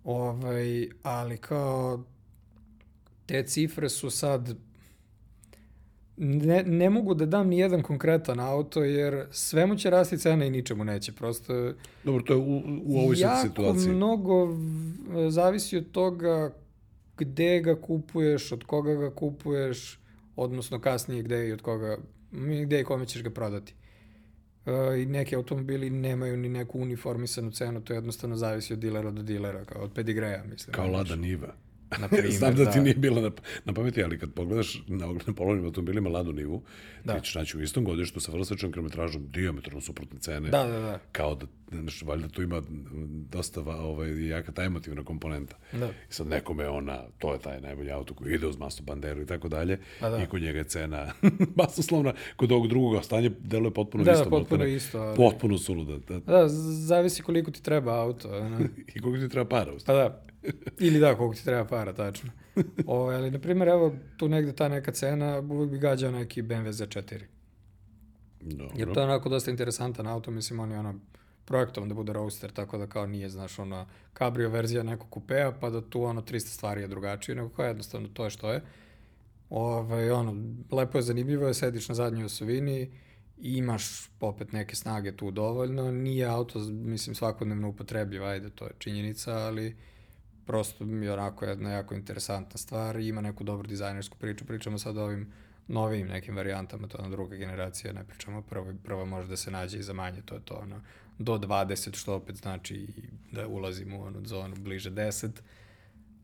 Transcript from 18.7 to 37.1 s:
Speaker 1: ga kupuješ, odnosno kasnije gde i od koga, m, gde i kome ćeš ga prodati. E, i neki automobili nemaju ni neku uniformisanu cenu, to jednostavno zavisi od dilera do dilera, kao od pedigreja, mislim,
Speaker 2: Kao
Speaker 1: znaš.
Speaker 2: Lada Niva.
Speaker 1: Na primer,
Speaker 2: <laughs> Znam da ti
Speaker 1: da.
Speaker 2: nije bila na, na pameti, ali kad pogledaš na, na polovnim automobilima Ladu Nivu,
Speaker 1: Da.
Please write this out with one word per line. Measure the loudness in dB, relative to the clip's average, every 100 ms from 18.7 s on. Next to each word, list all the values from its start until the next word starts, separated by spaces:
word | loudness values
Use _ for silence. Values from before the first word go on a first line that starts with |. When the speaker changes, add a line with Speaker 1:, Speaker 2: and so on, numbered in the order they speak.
| 0 2
Speaker 1:
ga | 2 0
kupuješ, | -2 -4 -2 -2 0 0 -2 -8 -16 -20 -20 -14 -4
odnosno | -2 -2 -4 -2
kasnije | 0 0 0 -4
gde | 0 0 0
i |
od | -2
koga, | -2 -2 -2 -4 -8 -18 -14
m, | -6 -2 0
gde | 2 2
i |
kome | 2 -2 -2
ćeš | -6
ga | -6
prodati. | -4 -4 -4 -8 -18 -20 -20 -20 -20 -20 -20 -20 _ -4
E, | 0 2 2
i | 0
neki | 0 0 -2
automobili | -2 -2 -2 -2 -2
nemaju | 0 0 0 0 -2
ni | -2
neku | -4 -4 -4
uniformisanu | -4 -4 -4 -4 -4 -4 -4
cenu, | -4 -4 -4
to | -4
jednostavno | -4 -4 -6 -4 -2
zavisi | 0 -2 -4
od | -4
dilera | -2 -2 -2
do | -4
dilera, | -4 -2 -2 -6
kao | -8 -8
od | -6
pedigreja, | -4 0 0 0 -2
mislim, | -6 -12 -8
Speaker 2:
Kao | -2 2
Speaker 1:
znaš. | 2
Speaker 2:
Lada | 0 0
Niva. | 0 -2 -4 -12 -20 -20 -8 -4
Speaker 1:
Na | 4
primer, | 4 6
Speaker 2:
<laughs> | 6
Znam | 6
da | 8
ti | 8 8
Speaker 1:
da. |
Speaker 2:
nije | 8 6
bila | 6 4
na, | 2 -2 -10 -10
na | -4
pameti, | 0 0 2
ali | 0 0
kad | -6
pogledaš | -4 0 0 0 -4 -6
na, | -4 -2 -4 -4
na |
polovnim | 0 2 2
automobilima | 0 -2 -2 0 0
Ladu | 0 -2
Nivu, | -2 -4 -6 -8 -18 -20 -12
Speaker 1:
Da. | -4